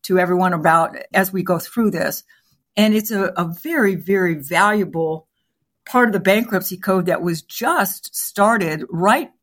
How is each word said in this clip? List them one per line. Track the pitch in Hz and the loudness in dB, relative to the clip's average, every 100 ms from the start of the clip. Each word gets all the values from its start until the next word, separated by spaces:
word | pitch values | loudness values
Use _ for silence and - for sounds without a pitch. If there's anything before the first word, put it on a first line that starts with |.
to | - 185 | 0 0
everyone | 180 180 180 | 2 2 2
about | 170 160 165 160 - - | 2 4 4 2 -4 -2
as | 196 190 | 0 0
we | 190 | -2
go | 175 170 | -2 -2
through | - - 214 | -2 -2 0
this. | 170 156 - _ _ _ _ _ - | 0 -4 -6 _ _ _ _ _ 0
And | 214 | 2
it's | 214 214 | 2 0
a, | 202 185 180 | -2 -2 -2
a | 170 170 | -6 -6
very, | 320 330 208 175 | -4 0 0 0
very | 170 196 180 156 | 0 0 2 -2
valuable | 139 170 202 214 170 165 160 160 _ _ _ _ _ _ - | -2 2 2 2 -2 -4 -4 -6 _ _ _ _ _ _ -2
part | 247 240 | 2 2
of | |
the | 190 | 2
bankruptcy | 190 208 240 190 185 180 | 2 2 0 -4 -4 -8
code | - 190 175 | -2 0 0
that | 165 | 0
was | 170 165 | -2 -6
just | - - 240 330 196 - - - | -8 -6 -2 0 -2 -6 -12 -10
started | - - 208 226 165 156 175 | -8 2 2 2 0 -4 -6
right | 170 190 262 294 _ | 0 2 2 -2 _